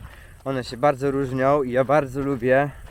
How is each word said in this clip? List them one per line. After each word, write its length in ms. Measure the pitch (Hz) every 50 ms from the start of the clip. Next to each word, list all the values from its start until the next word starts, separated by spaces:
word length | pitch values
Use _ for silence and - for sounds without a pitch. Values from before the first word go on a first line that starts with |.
| - - - - - - - - -
one 200 | 135 135 127 120
się 120 | - 127
bardzo 340 | 117 143 147 139 123 139 143
różnią 520 | 135 139 139 123 131 131 131 135 147 151
i 80 | 131 123
ja 140 | 120 131 131
bardzo 360 | 117 147 156 143 127 123 143
lubię, 500 | 135 139 139 117 117 127 127 135 147 143 - - - -